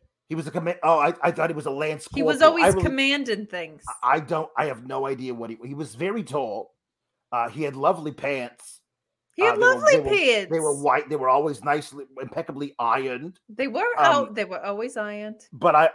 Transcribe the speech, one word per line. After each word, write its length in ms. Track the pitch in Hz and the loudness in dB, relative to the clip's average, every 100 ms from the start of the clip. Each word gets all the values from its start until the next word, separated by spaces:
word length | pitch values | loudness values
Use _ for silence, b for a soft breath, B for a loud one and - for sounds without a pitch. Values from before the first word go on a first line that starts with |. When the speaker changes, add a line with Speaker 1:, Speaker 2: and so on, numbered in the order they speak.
| _ _ _ | _ _ _
Speaker 1:
He 40 | |
was 120 | 160 151 | -8 -6
a 40 | |
command. 280 | - 170 180 | -4 -4 0
Oh, 160 | 160 160 | 2 4
I, 160 | 147 170 | 2 2
I 80 | 175 | 0
thought 180 | 170 160 | 0 -2
he 80 | 156 | -2
was 80 | |
a 60 | 151 | -6
lance 360 | 135 156 151 - | -4 -4 -6 -8
Speaker 2:
He 80 | 277 | -2
was 180 | 311 285 | 0 6
Speaker 1:
corporal. 180 | 311 339 | 6 8
I 80 | 349 | 4
Speaker 2:
always 80 | |
Speaker 1:
really 120 | 381 - | 4 2
Speaker 2:
commanding 600 | 269 269 285 247 208 208 | 2 0 0 -2 -4 -6
things. 360 | 180 160 151 - - | -10 -10 -14 -14 -4
Speaker 1:
I, 140 | 123 175 | 2 2
I 40 | |
don't, 300 | 147 160 160 127 | 0 -4 -2 -2
I 80 | 147 | -2
have 200 | 117 127 | -4 -8
no 200 | 135 135 | -4 -4
idea 260 | 127 127 | -4 -6
what 160 | 120 113 | -8 -10
he, 80 | 113 | -10
he 80 | 123 | -12
was 220 | 139 147 | -10 -10
very 280 | 110 185 226 | -6 -6 -4
tall. 520 | 165 147 117 104 - _ _ _ _ _ _ | -4 -4 -4 -6 -10 _ _ _ _ _ _
Uh, 160 | 120 117 | -4 -4
he 140 | 139 | -4
had 120 | 147 | -6
lovely 380 | 131 151 170 151 | 0 0 0 -4
pants. 680 | - 139 135 120 - - - _ _ _ _ _ | -6 -4 -4 -6 -14 -20 -20 _ _ _ _ _
Speaker 2:
He 80 | - | 0
had 100 | 440 | 2
Speaker 1:
Uh, 40 | 427 | 4
they 40 | |
were, 140 | 494 | 4
Speaker 2:
lovely 160 | 523 622 | 4 6
Speaker 1:
they 80 | 508 | 4
were, 80 | 415 | 4
Speaker 2:
pants. 400 | 403 277 214 180 | 2 4 2 0
Speaker 1:
they 100 | 160 | -2
were 220 | 156 143 | 0 0
white. 260 | 143 135 139 | 2 0 0
They 80 | 147 | -2
were 140 | 131 | 2
always 340 | 135 151 143 | 2 2 -4
nicely, 400 | 147 151 - 143 131 135 | -2 -2 -4 -14 -16 -14
impeccably 540 | 131 - 165 139 143 - | -10 -8 -8 -8 -10 -4
ironed. 600 | 117 127 135 123 165 - _ | 0 0 -2 -6 -10 -16 _
Speaker 2:
They 200 | 214 269 | -8 -6
were 180 | 247 466 - | -2 -2 2
Speaker 1:
Um, 80 | |
Speaker 2:
out. 300 | - 285 262 | 4 4 0
They 100 | 214 | -6
were 180 | 190 185 | -6 -6
always 360 | 196 202 247 233 | -8 -6 -6 -6
ironed. 500 | 208 208 214 220 _ | -8 -8 -12 -14 _
Speaker 1:
But 240 | 139 175 | 0 4
I, 140 | 151 160 | 6 6